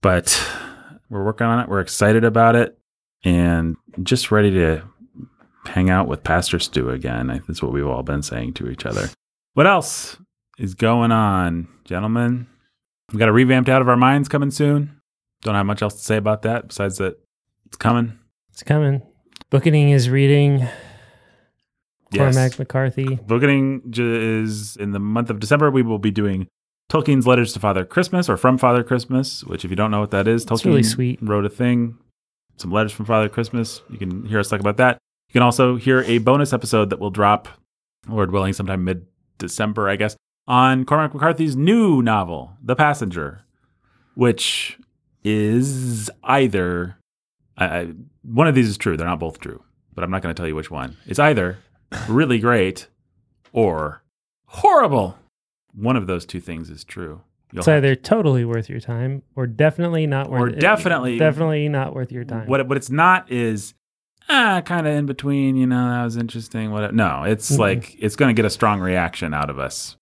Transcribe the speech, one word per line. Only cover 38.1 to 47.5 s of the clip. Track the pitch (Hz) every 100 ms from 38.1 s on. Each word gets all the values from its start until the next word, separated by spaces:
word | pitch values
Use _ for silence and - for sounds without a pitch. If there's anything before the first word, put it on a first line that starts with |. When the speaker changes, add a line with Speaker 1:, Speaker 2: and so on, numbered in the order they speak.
| 107 95
Speaker 1:
willing, | 98 95
sometime | 95 95 95
mid-December, | 90 90 87 _ _ _ 87 - 107 104 101
I | 98
guess, | 107 - _ _ -
on | 127 131 131
Cormac | 131 147 151
McCarthy's | 147 156 160 160 131
new | 156 233 214 143
novel, | 117 107 90 80 65 -
The | 120 127
Passenger, | 151 147 110 85 73 82 _ _ _ _ _ _ _ -
which | 123 110 - - - - _ _ _ _
is | 104 107 107 117 135 135 127 117 104 - -
either, | 135 131 98 90 87 90 98 _ _ _ _ _